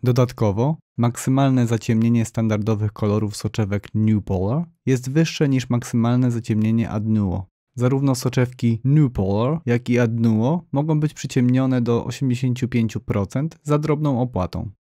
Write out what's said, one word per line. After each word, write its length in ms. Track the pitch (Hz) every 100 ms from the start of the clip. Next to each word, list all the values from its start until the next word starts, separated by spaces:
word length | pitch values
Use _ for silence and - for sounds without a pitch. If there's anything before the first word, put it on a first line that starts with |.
Dodatkowo 720 | 123 123 123 - 110 98 131 160 _ -
maksymalne 680 | 120 120 - 131 139 131 120
zaciemnienie 580 | 113 - 113 113 117
standardowych 680 | 110 - 110 107 107 107 107
kolorów 440 | - 107 107 107 101
soczewek 520 | 107 - 104 101 -
New 300 | 107 110 107
Polar 400 | - 92 95 139 170 _ -
jest 240 | 131 127
wyższe 380 | 139 160 - 151
niż 220 | 131 123
maksymalne 600 | 123 120 120 117 123 127
zaciemnienie 600 | 117 113 107 110 113 113
Adnuo. 560 | 104 107 110 101 90 92 _ _ -
Zarówno 380 | 123 135 139
soczewki 680 | 123 131 123 123 - 120 113
New 280 | 131 147 143
Polar, 480 | 120 95 98 120 160 -
jak 220 | 120 127
i 80 | 120
Adnuo 680 | 120 117 117 110 113 170 -
mogą 280 | 139 151 156
być 140 | 151
przyciemnione 680 | - 135 - 123 127 131 127
do 220 | 117 117
osiemdziesięciu 640 | - 120 135 123 131 123 117
pięciu 320 | 120 113 104
procent 580 | - 104 98 - 156 -
za 160 | - 147
drobną 420 | 151 151 147 127
opłatą. 500 | 123 123 90 90 87 -